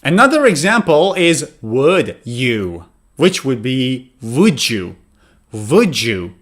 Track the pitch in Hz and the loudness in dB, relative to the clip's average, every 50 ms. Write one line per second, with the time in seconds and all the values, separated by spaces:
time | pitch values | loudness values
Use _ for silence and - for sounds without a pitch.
0 | _ 165 165 196 247 277 277 302 294 247 196 143 147 190 220 233 208 - 160 147 | _ 0 2 4 4 4 4 4 2 2 2 2 0 0 0 0 2 2 2 4
1 | 170 196 185 180 175 170 165 139 139 - _ _ - 110 110 127 135 151 185 185 | 4 2 0 0 2 2 2 0 -2 -10 _ _ -10 -4 -2 2 2 2 2 2
2 | 143 98 - - _ 123 120 120 131 127 117 110 101 90 87 85 82 _ _ _ | 0 -2 -6 -12 _ -12 -8 -4 -2 -2 -2 -2 -4 -6 -8 -10 -16 _ _ _
3 | _ _ _ _ 147 185 185 - - 135 131 117 107 127 131 131 127 127 131 127 | _ _ _ _ 0 0 0 0 -4 -4 -4 -4 -4 -4 -2 -2 -2 -2 -4 -6
4 | 127 _ _ _ - 110 117 135 185 220 170 131 - - 120 104 90 90 95 _ | -8 _ _ _ -12 -8 0 2 2 2 2 0 -4 -6 -6 -6 -8 -10 -14 _
5 | _ _ _ _ _ _ _ _ _ _ - 110 104 107 139 196 240 196 143 110 | _ _ _ _ _ _ _ _ _ _ -14 -12 -6 0 2 2 2 2 0 -4
6 | 110 113 110 92 90 87 90 _ | -4 -4 -4 -4 -6 -10 -14 _